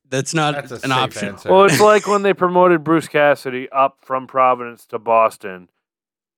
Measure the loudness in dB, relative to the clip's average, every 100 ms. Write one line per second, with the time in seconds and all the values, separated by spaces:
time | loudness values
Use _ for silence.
0 | _ -8 -4 -4 -4 -4 -10 -10 -4 -2
1 | -4 -6 -10 -8 0 4 4 4 4 4
2 | 2 -2 0 0 0 2 4 2 0 -2
3 | 0 2 2 0 -4 -10 -6 -2 -2 -2
4 | -8 -8 -4 0 0 0 -6 -16 _ -8
5 | 0 2 2 -2 -14 -16 -18 _ _ _
6 | _ _ _